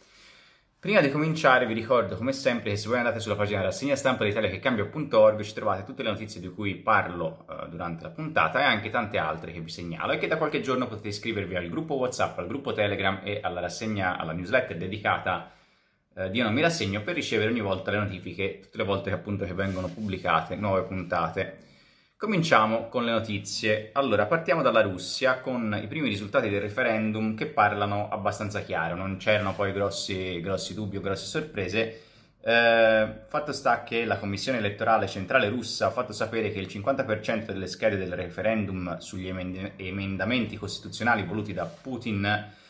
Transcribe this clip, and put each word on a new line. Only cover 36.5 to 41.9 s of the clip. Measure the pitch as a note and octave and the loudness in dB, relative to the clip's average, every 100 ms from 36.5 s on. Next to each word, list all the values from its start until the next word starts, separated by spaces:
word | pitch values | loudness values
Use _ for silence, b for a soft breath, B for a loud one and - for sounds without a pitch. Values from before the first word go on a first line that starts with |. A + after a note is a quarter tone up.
che | F#2+ | -4
il | F#2 | -6
cinquanta | G#2 A#2 C3+ | -4 0 0
per | A2+ G#2+ | 0 -2
cento | - A2+ - | 0 -2 -4
delle | F#2+ F#2 | -6 -6
schede | - A2 G2+ | 0 0 2
del | F2+ | -2
referendum | F2 F2 F#2+ G2+ A2 F#2+ F#2 F2+ E2+ | -4 -6 -2 0 2 0 -4 -4 -6
sugli | - F#2+ F#2 | -8 -8 -6
emend-, | F#2 F2+ F#2 G2 - | -6 -6 -6 -8 -8
emendamenti | F#2 G2 G2 F#2+ G2 B2 G#2+ G#2 | -6 -4 -4 -2 0 0 -2 -6
costituzionali | G2 - G2+ - A2+ A2+ | -8 -8 -10 -2 2 2
voluti | F2 G#2+ G#2 | 0 -4 -4
da | F2+ E2+ | -6 -6
Putin | - C3+ | -8 -10